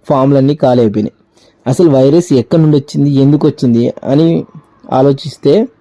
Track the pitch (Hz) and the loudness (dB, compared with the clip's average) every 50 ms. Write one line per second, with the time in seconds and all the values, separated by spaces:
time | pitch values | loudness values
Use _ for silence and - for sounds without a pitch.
0 | _ - 151 135 131 139 143 139 135 139 147 - - 131 123 123 117 107 98 104 | _ -2 -2 0 0 2 2 2 0 0 -2 0 0 0 2 2 0 0 -2 -4
1 | 107 - _ _ _ _ _ _ _ _ _ _ _ 127 131 - 185 165 139 131 | -6 -6 _ _ _ _ _ _ _ _ _ _ _ -6 -2 0 2 2 2 2
2 | 131 139 143 175 175 - 151 123 117 _ - 165 160 156 147 147 147 - - 147 | 2 2 2 0 0 0 -2 -2 0 _ 0 0 2 2 0 -2 -2 -4 -4 -2
3 | 143 143 143 135 135 139 147 143 - 151 139 - - 123 117 117 120 123 - - | -2 0 0 2 2 2 2 2 0 -2 -2 -2 -2 0 0 0 -2 -2 -6 -8
4 | - - 131 147 165 165 165 165 - _ _ 151 _ _ _ _ _ - - 131 | -6 -2 0 0 0 0 -2 -4 -6 _ _ -20 _ _ _ _ _ -4 -2 0
5 | 131 143 139 139 - 139 - - - 139 147 208 240 254 _ _ | 0 0 0 -2 -8 -16 -16 -4 0 0 2 2 0 -4 _ _